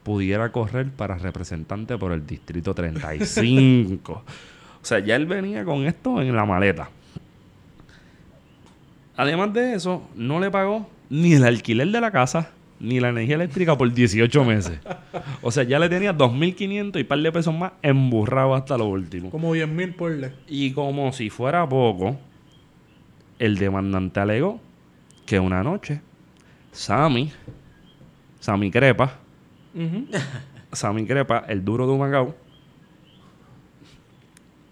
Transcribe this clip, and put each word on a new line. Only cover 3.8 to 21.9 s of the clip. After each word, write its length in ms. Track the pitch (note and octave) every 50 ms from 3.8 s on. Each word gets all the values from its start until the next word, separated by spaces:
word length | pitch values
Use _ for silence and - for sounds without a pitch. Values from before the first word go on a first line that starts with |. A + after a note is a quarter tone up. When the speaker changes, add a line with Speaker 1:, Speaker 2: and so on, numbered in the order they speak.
| A2+ F#2 F#2+ F#2 - - E2 A2 - -
Speaker 1:
<laughs> 60 | - - - - - - - - - - -
O 20 |
sea, 140 | - A#2 G2+
ya 160 | G2 G#2 A2+
él 120 | C3+ D#3
venía 380 | E3+ F#3 G3+ F#3+ G3 G#3 A3 G3+
con 220 | F3 D3 C#3 C#3
esto 340 | D#3 - - - C4 B3 G#3
en 140 | C3+ C3 A#2+
la 100 | A2 G#2+
maleta. 460 | G#2 F#2 F2+ G2+ G2 F#2+ - - - - - - - - - - - - - - - - - - - - - - - - - - - - - - - - - _ _ - - - - - _ _ - - - - - _
Además 360 | - B2+ C#3+ D#3+ F3 G3 G#3+ G3+
de 220 | A#3 B3 B3+ A#3
eso, 280 | F#3+ E3 F3+ F3+ D#3+ - - -
no 240 | - A#2 B2 D3 F3
le 100 | F#3+ G3
pagó 380 | F#3+ G3 F#3+ G3 G#3+ A3 G#3 - - - - -
ni 260 | C3 D3+ E3+ F3 D#3+
el 100 | C#3+ B2+
alquiler 420 | A#2+ A#2+ G#2+ - - A2+ A2+ C#3 F#3+ G#3+
de 80 | A#3+
la 100 | A#3 A3
casa, 400 | - C3+ B2+ B2+ - E3 E3 - - - _ - - -
ni 180 | - A2 B2+ B2+
la 120 | B2 B2
energía 260 | A#2+ A#2 A2+ B2 D3
eléctrica 420 | D#3 F3 E3 C3+ F#3 F3+ E3 D3+ C3
por 140 | C3 B2 A#2+
dieciocho 480 | B2 A#2+ A2 F2+ A2 A#2 A#2+ - D3 C3+
meses. 360 | A#2+ A2 G#2+ F2+ F2+ E2 D2 - - F3+ - - - - E3+ - C#3+ C3+ -
O 120 | - A#2+ A2+
sea, 100 | C#3+ B2+
ya 160 | A#2+ C3+ D3
le 100 | E3+ E3
tenía 240 | F3 F3+ G3+ G#3 F3+
dos 200 | D3 C3+ A#2+ A#2
mil 220 | C3+ D#3+ F#3 F3+
quinientos 440 | - G3+ F#3+ G3+ G#3 G3+ G3+ F#3+ E3+
y 40 | A#2+
par 160 | - C#3+ C#3+
de 100 | D#3 D#3+
pesos 240 | D#3+ E3+ D#3+ E3+ D#3
más 160 | E3 F3+ F#3 - -
emburrado 760 | - D3 C3+ C3+ C3+ B2+ A#2 A2 G#2 A2+ C3 C3+ C3 C3+ C3
hasta 200 | C3+ C3+ - C#3
lo 100 | A#2 A2
último. 440 | G#2 F#2+ G2 F#2 D#2+ F2 F2+ F2+ F#2
Speaker 2:
Como 240 | G#2 D#3 E3 E3 E3
diez 140 | D#3+ D#3+ D#3
mil 260 | D#3 E3+ F#3 F#3 F3
por 160 | E3+ F3 E3+
le. 220 | D#3+ C#3+ C3 C3 C3+ - - -
Speaker 1:
Y 240 | C#3+ C#3 C#3 C3 C3+
como 400 | D3+ C#3+ C#3 C#3 C#3+ C#3 C3 B2
si 180 | - A2+ G#2
fuera 380 | - - A#2+ C3+ D#3+ F3 E3+ C#3
poco, 500 | C3+ C3+ B2 A2+